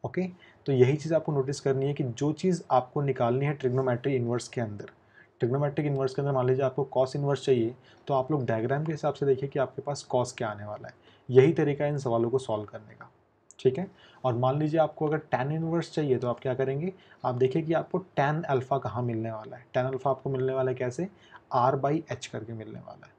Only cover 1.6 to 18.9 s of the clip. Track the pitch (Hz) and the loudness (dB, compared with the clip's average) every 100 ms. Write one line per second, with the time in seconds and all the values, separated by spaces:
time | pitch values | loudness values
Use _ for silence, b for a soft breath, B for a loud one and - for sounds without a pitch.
1.6 | 139 135 135 143 127 113 147 151 185 175 | 0 0 0 -2 -4 -2 -2 0 0 -2
2.6 | - 127 - 156 139 123 120 127 143 143 | 2 0 2 -2 -2 0 2 2 0 -2
3.6 | 131 127 131 120 135 131 117 120 - - | 0 0 0 0 0 0 0 -2 -4 -6
4.6 | 113 101 - - b b b _ 120 135 | -6 -8 -14 -18 b b b _ -2 0
5.6 | 147 143 147 135 135 - 143 135 123 131 | 0 0 -2 0 0 -2 0 2 2 2
6.6 | 135 131 135 127 131 147 143 139 - 127 | 2 0 -2 0 0 0 -2 -2 2 2
7.6 | 113 131 B B - 135 127 151 117 110 | 2 -4 B B -2 -2 0 -2 0 0
8.6 | 117 139 156 151 151 139 139 131 139 147 | 0 -2 -2 -2 -4 0 2 2 0 -2
9.6 | 131 - 139 143 - 127 123 - 113 104 | -2 -4 -8 -8 -2 0 0 -4 -6 -6
10.6 | 104 104 87 - b b - 127 131 139 | -10 -12 -12 -20 b b 6 8 8 4
11.6 | 147 143 147 147 131 117 117 131 127 107 | 0 2 0 0 0 2 2 0 -2 -4
12.6 | 104 110 107 - - _ _ _ _ - | -4 -14 -18 -20 -20 _ _ _ _ 0
13.6 | 131 127 185 B B B 131 117 127 143 | 0 0 -6 B B B -2 2 2 2
14.6 | 151 160 151 - 151 156 - 120 135 160 | 2 2 2 0 -2 -2 -2 -2 -2 -2
15.6 | 165 170 156 - 147 120 123 117 135 123 | -2 -2 -2 -2 0 2 0 -2 -4 -2
16.6 | 135 139 180 185 B B 131 123 131 160 | -2 -2 -6 -8 B B -4 2 2 2
17.6 | 160 160 - 185 - - 139 156 175 131 | 0 -2 -2 -6 -4 0 0 0 0 -2
18.6 | - 139 120 | 0 -2 -2